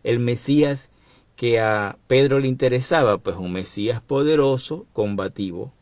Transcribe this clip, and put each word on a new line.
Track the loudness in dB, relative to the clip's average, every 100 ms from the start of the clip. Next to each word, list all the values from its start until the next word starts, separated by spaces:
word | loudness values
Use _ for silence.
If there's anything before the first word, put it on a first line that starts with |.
el | -2 0
Mesías, | 0 -2 0 2 2 0 -10 _ _ _ _ -4
que | 0 2
a | 2 0 -2 -8 0
Pedro | 2 4 2
le | 0
interesaba? | 0 0 0 0 2 4 2
Pues | -2 -6
un | -6
Mesías | -6 -8 -6 -4 -4
poderoso, | -4 -2 2 4 2 0 -4 -12 -8
combativo. | -4 -4 -2 -6 -6 -8 -8 -12 -16